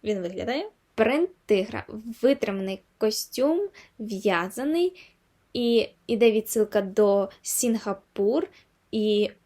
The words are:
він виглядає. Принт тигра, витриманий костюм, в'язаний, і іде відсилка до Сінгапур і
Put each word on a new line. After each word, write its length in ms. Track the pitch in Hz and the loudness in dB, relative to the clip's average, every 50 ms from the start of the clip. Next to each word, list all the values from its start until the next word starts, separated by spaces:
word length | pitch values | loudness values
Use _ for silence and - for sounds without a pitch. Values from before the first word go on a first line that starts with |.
| - | -4
він 160 | 208 214 196 | -4 -4 -4
виглядає. 500 | 180 175 185 185 175 - 247 285 392 440 _ _ _ _ _ | -4 -6 -6 -6 -6 -4 -4 -4 -6 -8 _ _ _ _ _
Принт 360 | - 220 240 269 302 349 370 - _ _ | 0 2 2 2 0 0 -2 -4 _ _
тигра, 380 | - 220 190 190 208 - - - - - 214 220 233 226 - - | 0 0 0 0 -2 -6 -12 -12 -12 -14 -14 -12 -14 -12 0 2
витриманий 600 | 254 277 269 - - 196 196 190 190 190 190 _ _ _ _ | 2 2 2 0 -4 -4 -4 -4 -6 -6 -8 _ _ _ _
костюм, 680 | - 214 214 - - - - - 254 294 320 339 403 392 _ - - _ _ _ | -2 -2 -2 -2 -8 -8 -4 0 0 2 2 0 -2 -4 _ -14 -20 _ _ _
в'язаний, 1120 | 226 208 220 190 190 208 185 170 175 190 - - 262 294 311 339 349 359 359 - - _ _ _ _ _ _ _ _ _ _ | -10 -8 -8 -2 0 2 2 2 -2 -4 -6 -6 -4 -2 0 0 0 0 -2 -6 -20 _ _ _ _ _ _ _ _ _ _
і 360 | 247 240 233 233 226 - - _ _ _ | -2 0 2 2 2 2 0 _ _ _
іде 240 | - 233 214 240 226 | -4 0 4 4 4
відсилка 520 | 214 220 214 - - 226 214 214 - 214 196 | 4 2 -2 -2 0 0 0 2 0 -2 -2
до 480 | 190 190 - 214 202 202 202 196 190 - _ _ | 0 2 4 4 6 6 4 2 -2 -6 _ _
Сінгапур 1040 | - - - - 240 226 220 - 208 196 196 _ _ _ - 196 202 240 311 359 - _ - _ _ _ _ _ _ | -8 -4 -2 0 0 0 -2 -2 -6 -8 -8 _ _ _ -2 0 2 2 0 -2 -4 _ -20 _ _ _ _ _ _
і 400 | - 220 214 214 208 208 208 - - _ _ | -4 -2 0 2 2 2 2 0 -4 _ _